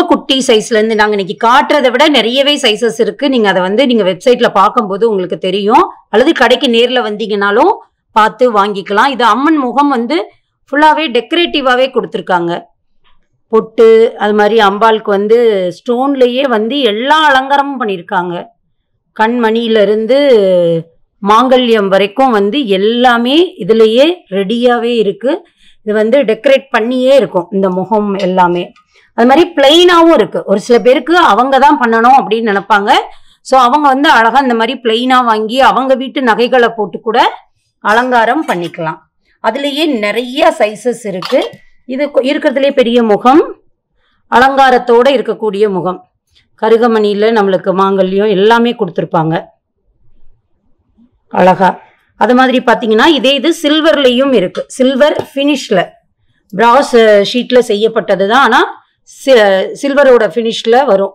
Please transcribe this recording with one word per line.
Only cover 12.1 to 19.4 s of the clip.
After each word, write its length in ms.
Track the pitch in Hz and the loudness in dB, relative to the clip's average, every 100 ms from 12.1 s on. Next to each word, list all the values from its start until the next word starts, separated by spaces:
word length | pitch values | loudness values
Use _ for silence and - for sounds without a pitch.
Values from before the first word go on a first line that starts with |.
| 190 - 180 170 170 - _ _ _ _ _ _ _ _ | -8 -4 -2 -2 -6 -10 _ _ _ _ _ _ _ _
பொட்டு, 360 | 220 220 - 226 226 226 - | -2 -2 2 4 6 2 0
அது 160 | 202 | -2
மாதிரி 220 | 208 208 220 | 0 2 2
அம்பாளுக்கு 500 | 202 202 226 220 220 | 0 2 0 0 -2
வந்து 260 | 196 208 226 233 202 180 | -2 0 2 2 0 -4
ஸ்டோன்லயே 760 | 170 - 240 269 277 247 247 277 | -6 -6 -4 -2 0 0 0 -2
வந்து 320 | 226 220 285 | -2 -2 -2
எல்லா 380 | 247 208 262 311 | -2 -2 0 2
அலங்காரமும் 560 | 302 262 269 285 277 269 | 2 2 2 -2 -2 -6
பண்ணியிருக்காங்க. 540 | 226 190 175 196 180 175 - _ _ _ _ _ _ - | -6 -6 -6 -4 -4 -8 -12 _ _ _ _ _ _ -4
கண்மணியில 680 | 220 240 | -2 0